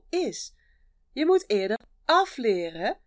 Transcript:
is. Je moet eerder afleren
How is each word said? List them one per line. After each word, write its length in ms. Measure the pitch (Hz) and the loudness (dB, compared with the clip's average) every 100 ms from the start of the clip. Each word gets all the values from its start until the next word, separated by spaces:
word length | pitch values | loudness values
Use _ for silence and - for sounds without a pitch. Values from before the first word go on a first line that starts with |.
| _ | _
is. 440 | 349 311 165 - - _ _ _ _ _ | -4 -2 -4 -12 -16 _ _ _ _ _
Je 140 | - 311 | -2 2
moet 240 | 370 - | 2 2
eerder 300 | 208 190 220 - _ - | -2 -2 -4 -8 _ 2
afleren 960 | 339 381 - 226 185 170 165 190 392 | 2 2 -2 -2 -2 -4 -6 -6 -6